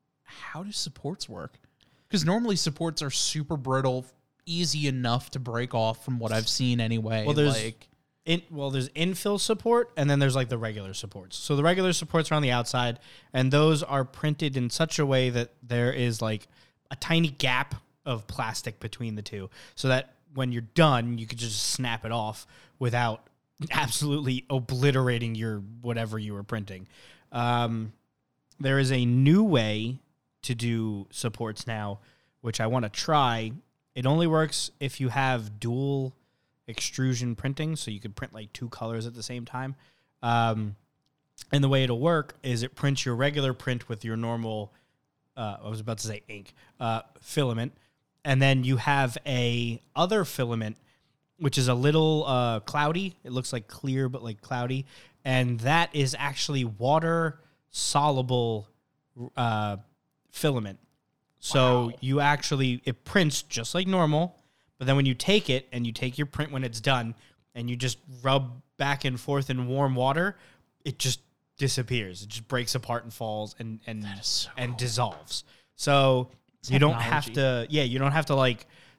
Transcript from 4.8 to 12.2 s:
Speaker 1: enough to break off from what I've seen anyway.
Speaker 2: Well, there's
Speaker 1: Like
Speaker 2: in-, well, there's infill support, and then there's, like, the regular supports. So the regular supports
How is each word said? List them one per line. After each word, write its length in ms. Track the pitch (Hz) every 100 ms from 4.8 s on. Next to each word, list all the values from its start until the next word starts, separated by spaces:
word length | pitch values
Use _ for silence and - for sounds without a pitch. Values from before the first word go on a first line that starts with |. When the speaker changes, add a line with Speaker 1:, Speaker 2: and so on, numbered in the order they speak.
| 143
Speaker 1:
enough 420 | 131 123 123 -
to 80 | 135
break 340 | 120 117 123 123
off 280 | 110 113 -
from 140 | 123
what 120 | 113
I've 160 | 110 107
seen 300 | - 127 120
anyway. 460 | 113 113 107 113 107
Speaker 2:
Well, 100 | 147
there's 180 | 147 113
Speaker 1:
Like 240 | 113 - - _ _ _ 165
Speaker 2:
in-, 160 | 170 170
well, 200 | 156 139
there's 180 | 135 127
infill 500 | - 175 185 208 202
support, 500 | - 220 233 240 233 -
and 140 | 143
then 100 | 143
there's, 160 | 139 135
like, 140 | 120
the 80 | 120
regular 360 | 113 107 95
supports. 440 | 95 98 101 92 -
So 180 | - 143
the 80 |
regular 300 | 156 185 185
supports 360 | 170 160 165